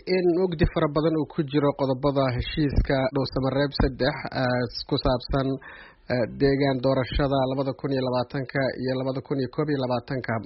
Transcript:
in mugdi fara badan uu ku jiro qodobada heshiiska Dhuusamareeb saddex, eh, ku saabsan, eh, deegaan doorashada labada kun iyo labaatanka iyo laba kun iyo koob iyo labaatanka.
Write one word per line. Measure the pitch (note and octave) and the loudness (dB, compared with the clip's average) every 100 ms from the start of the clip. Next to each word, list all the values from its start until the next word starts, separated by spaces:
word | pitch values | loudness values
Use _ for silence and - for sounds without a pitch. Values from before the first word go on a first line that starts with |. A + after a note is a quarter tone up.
| - | 0
in | F#3 F3+ | 2 4
mugdi | E3+ F#3 D#3+ F3 | 2 2 4 2
fara | E3+ D#3 | 2 0
badan | D3+ D#3+ D#3 | 2 2 0
uu | C#3 | -2
ku | - | -4
jiro | C#3 C#3+ C#3+ | 0 2 2
qodobada | - C3+ B2+ C#3+ C#3 C3 | 2 0 2 2 2 2
heshiiska | B2 A#2 D#3+ C#3+ - - C3+ C3 | 0 -2 0 2 2 2 2 2
Dhuusamareeb | C#3 C3 C#3 C3 C3 C#3+ | 0 -2 0 0 2 0
saddex, | - C#3 A#2+ C3 C#3 - | 2 0 2 0 -2 -6
eh, | C3+ B2+ B2 A#2+ - | -2 0 0 -2 -8
ku | - C#3+ | -4 0
saabsan, | C#3 B2 - C#3 C3 C3+ - - - - | 2 0 0 -2 0 -4 -8 -20 -20 -16
eh, | - B2+ A#2 | -4 -2 -2
deegaan | C3 C#3 C#3 C#3 B2+ | 2 2 4 2 2
doorashada | C3 C3 B2 - C#3 C3+ | 2 2 0 0 2 2
labada | C3 C3+ C3+ | 0 0 -2
kun | B2 C#3+ | -4 -4
iyo | C3+ | -2
labaatanka | B2+ B2 A#2+ C#3+ B2 C#3 B2+ | 0 -2 -2 -6 -4 -2 -2
iyo | - C3 | -2 -4
laba | C3 C3 C3+ | -2 -4 -4
kun | - C#3 | -4 -4
iyo | B2 | -2
koob | - D3+ | -4 -2
iyo | C#3 | -2
labaatanka. | B2+ B2 - C3 A#2+ A2 | 0 -2 -4 -6 -4 -4